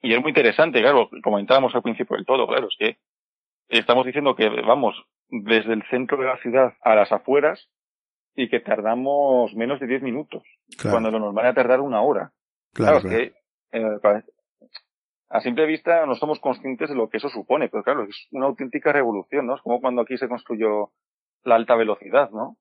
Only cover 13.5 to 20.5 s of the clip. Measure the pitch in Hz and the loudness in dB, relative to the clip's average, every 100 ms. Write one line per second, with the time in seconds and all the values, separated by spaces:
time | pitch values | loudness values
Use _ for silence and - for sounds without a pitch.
13.5 | _ _ 117 110 104 104 104 - _ _ | _ _ -4 -4 0 2 2 -2 _ _
14.5 | _ _ - _ _ _ _ _ - 127 | _ _ -20 _ _ _ _ _ -4 -2
15.5 | 120 156 156 - 170 151 117 151 151 143 | 0 0 0 0 2 2 -2 -4 -4 -4
16.5 | 120 131 127 151 135 110 110 - 113 - | -4 -6 -6 -6 -2 -2 -4 -6 -10 -2
17.5 | 147 123 117 104 143 104 - - 135 135 | -2 0 -4 -2 -2 -4 -12 -14 -4 -4
18.5 | 123 131 147 156 143 123 104 90 139 123 | -4 -8 -2 0 2 0 -2 -4 -4 -2
19.5 | 135 - 123 131 123 113 127 123 120 - | -6 -4 -2 0 -2 -4 -4 -6 -8 -8